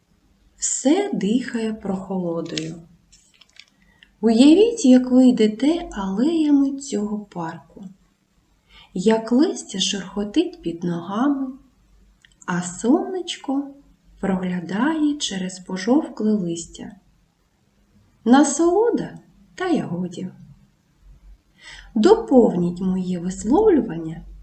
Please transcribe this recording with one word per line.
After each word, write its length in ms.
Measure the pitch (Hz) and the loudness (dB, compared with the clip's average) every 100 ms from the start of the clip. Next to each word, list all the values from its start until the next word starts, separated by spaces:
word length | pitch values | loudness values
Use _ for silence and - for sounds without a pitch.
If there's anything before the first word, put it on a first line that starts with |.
| _ _ _ _ _ - | _ _ _ _ _ -10
Все 540 | - - 262 370 403 | -8 -2 0 2 0
дихає 600 | 202 190 254 - 226 220 | -2 -2 -2 -2 -6 -6
прохолодою. 1000 | 220 196 190 - 185 175 165 - 156 160 170 - _ _ _ _ _ _ _ - _ _ _ _ - | -6 -6 -8 -6 -6 -4 -6 -6 -8 -10 -12 -18 _ _ _ _ _ _ _ -20 _ _ _ _ -2
Уявіть, 600 | 220 226 294 349 466 466 | 2 6 8 8 6 4
як 260 | 254 254 254 | 6 6 6
ви 160 | 254 254 | 6 6
йдете 640 | 202 214 - 285 339 339 | 6 2 2 0 0 -4
алеями 840 | 208 190 196 302 330 294 277 277 277 | -8 -4 -2 0 2 2 2 2 -4
цього 420 | - 208 208 208 | -6 -6 -4 -6
парку, 680 | 208 175 165 165 - - 185 - _ _ _ _ _ _ _ - - | -10 -10 -10 -12 -18 -20 -20 -20 _ _ _ _ _ _ _ -20 -12
як 380 | 185 220 220 - | -2 2 2 2
листя 480 | 247 370 - - 190 | 2 2 -2 -8 -6
шурхотить 840 | - 196 180 202 208 302 - - | -4 -4 -8 -8 -4 -2 -2 -4
під 220 | 170 165 | -10 -6
ногами, 680 | 175 170 180 208 285 269 262 - _ _ _ _ _ _ _ _ - | -6 -6 -6 -2 -2 -2 -6 -10 _ _ _ _ _ _ _ _ -8
а 160 | 175 | -6
сонечко 1080 | - - 226 339 381 370 339 - - 277 277 - _ _ _ - | -6 -6 0 0 0 -8 -8 -10 -6 -6 -6 -14 _ _ _ -8
проглядає 920 | 196 185 185 180 165 196 285 320 302 | -4 -2 -2 -6 -6 -2 -2 0 -2
через 440 | 294 - 190 180 - | -2 -6 -6 -8 -10
пожовкле 760 | - 185 233 294 - - 214 | -12 -6 0 0 0 -4 -2
листя. 600 | 208 175 170 - - - - _ _ _ _ _ _ _ _ _ _ _ _ | 0 -2 -6 -10 -16 -18 -18 _ _ _ _ _ _ _ _ _ _ _ _
Насолода 920 | 220 269 302 - 339 370 466 285 160 - _ _ _ | 4 6 4 2 2 2 2 0 -4 -14 _ _ _
та 120 | - 359 | -6 -2
й 140 | 240 | -2
годі. 480 | 143 170 175 - 185 - - - _ _ _ _ - - - - _ _ - - - | -2 -6 -6 -8 -12 -14 -20 -20 _ _ _ _ -20 -20 -20 -20 _ _ -20 -20 -8
Доповніть 840 | 226 339 440 - 262 202 175 175 180 | 2 4 4 6 6 6 4 -2 -2
моє 380 | 190 185 180 180 | -2 -2 -4 -4
висловлювання 1040 | 180 185 208 339 440 302 220 165 160 165 - - | -6 -6 0 2 4 4 0 -6 -10 -12 -16 -20